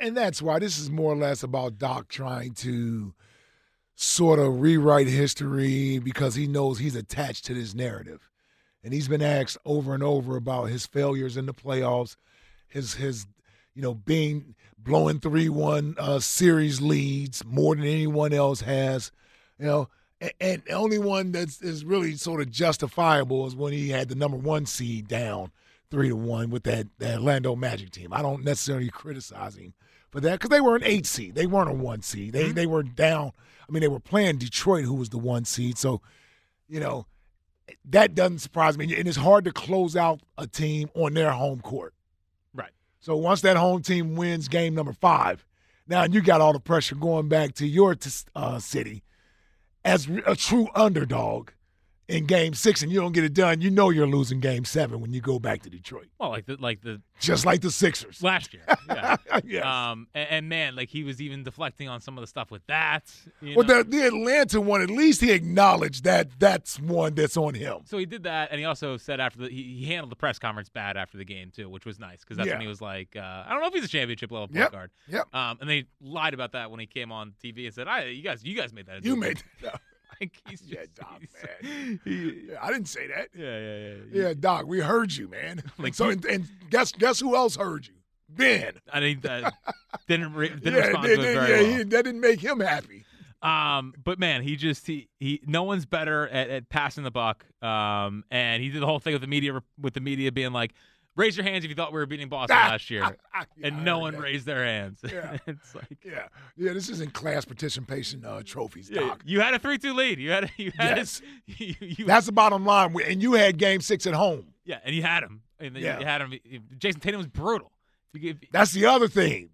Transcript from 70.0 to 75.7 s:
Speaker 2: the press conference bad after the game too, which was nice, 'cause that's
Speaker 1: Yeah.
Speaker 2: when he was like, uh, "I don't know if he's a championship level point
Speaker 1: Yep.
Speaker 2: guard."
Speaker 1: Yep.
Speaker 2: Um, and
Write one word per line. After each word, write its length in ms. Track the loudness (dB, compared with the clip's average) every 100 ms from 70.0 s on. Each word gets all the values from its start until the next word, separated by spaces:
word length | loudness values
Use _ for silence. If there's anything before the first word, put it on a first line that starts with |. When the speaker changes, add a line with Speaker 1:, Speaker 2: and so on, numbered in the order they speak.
| -8
Speaker 2:
the 60 | -4
press 220 | -4 -4
conference 300 | -6 -8 -10
bad 300 | -8 -6 -6
after 180 | -8 -10
the 80 |
game 260 | -14 -14 -16
too, 200 | -16 -16
which 160 | -14 -14
was 120 | -16
nice, 240 | -18 -20
'cause 120 | -14 -6
that's 120 | -4
Speaker 1:
Yeah. 60 |
Speaker 2:
when 80 | -4
he 60 | -8
was 140 | -10
like, 340 | -10 -12 -12 -14
uh, 280 | -14 -12 -8
"I 40 |
don't 120 | -4
know 60 | -4
if 60 |
he's 100 | -4
a 40 | -4
championship 420 | -4 -4 -6 -10
level 160 | -10 -8
point 100 | -4
Speaker 1:
Yep. 140 | -4
Speaker 2:
guard." 180 | -6 -18 _ -10
Speaker 1:
Yep. 260 | -8 -6
Speaker 2:
Um, 240 | -6 -6 -6
and 80 | -4